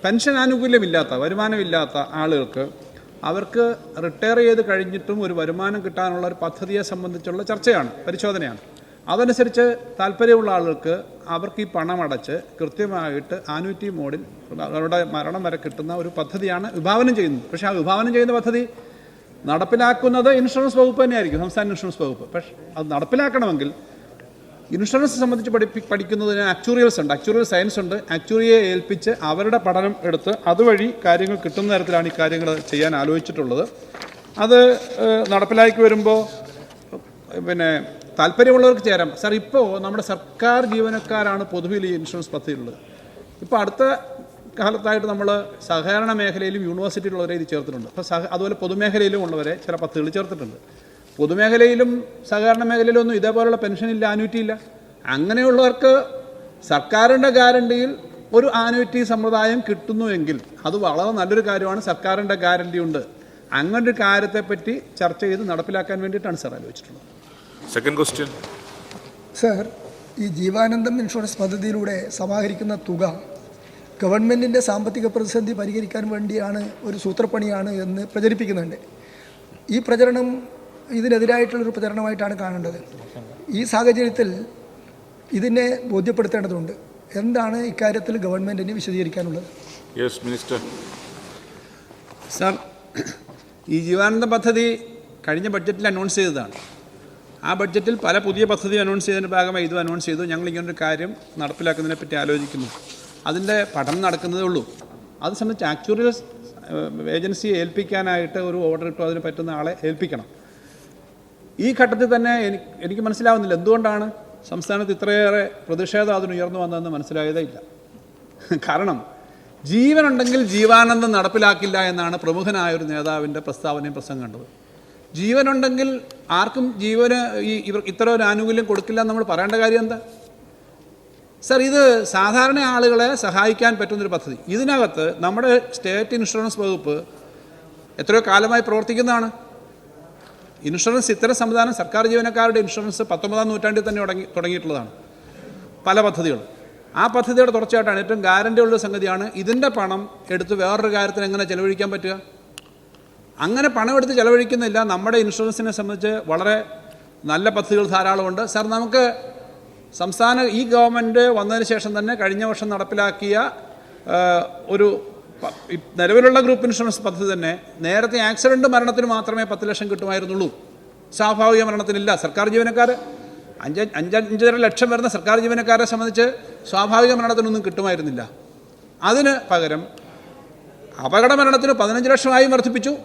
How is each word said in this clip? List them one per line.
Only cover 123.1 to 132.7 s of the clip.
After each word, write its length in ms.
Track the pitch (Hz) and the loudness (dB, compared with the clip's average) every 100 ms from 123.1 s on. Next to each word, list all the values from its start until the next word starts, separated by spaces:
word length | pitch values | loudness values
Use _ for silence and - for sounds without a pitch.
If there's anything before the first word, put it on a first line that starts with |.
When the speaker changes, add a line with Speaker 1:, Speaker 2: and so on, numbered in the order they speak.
| 156 147 147 147 | -4 -4 -6 -8
Speaker 1:
പ്രസ്താവനയും 480 | 135 156 147 147 139 | -6 -6 -6 -6 -10
പ്രസംഗം 240 | - 135 | -10 -12
കണ്ടത്. 220 | 120 117 123 - - - - - - 156 | -10 -14 -18 -20 -20 -20 -20 -20 -16 -4
ജീവനുണ്ടെങ്കിൽ 680 | 202 254 269 269 262 254 269 254 - - - 170 | 2 4 4 2 0 0 -2 -4 -10 -20 -2 0
ആർക്കും 280 | 214 262 254 214 | 0 -2 -4 -2
ജീവന് 360 | 208 226 240 247 240 214 214 | -2 2 2 2 -2 -4 -4
ഈ, 40 | 214 196 | -4 -4
ഇവർ 100 | 202 190 | -6 -6
ഇത്തരം 200 | 180 233 233 | 0 2 4
ഒരു 80 | 214 | 2
ആനുകൂല്യം 360 | 208 220 226 214 | 2 0 0 0
കൊടുക്കില്ല 300 | 202 196 220 | -2 0 -2
എന്ന് 100 | 220 | 0
നമ്മൾ 140 | 220 190 | -2 -2
പറയേണ്ട 240 | 170 202 226 | 0 0 2
കാര്യം 200 | 226 226 | 4 2
എന്താ? 140 | 226 226 - - - - - - - - - - - - - _ - | 0 -8 -12 -20 -20 -20 -20 -20 -20 -20 -20 -20 -20 -20 -20 _ 0
സർ, 120 | 254 269 | 2 4
ഇത് 140 | 285 269 226 208 | 6 8 6 2
സാധാരണ 440 | 190 202 240 262 285 269 | 2 4 4 4 4 2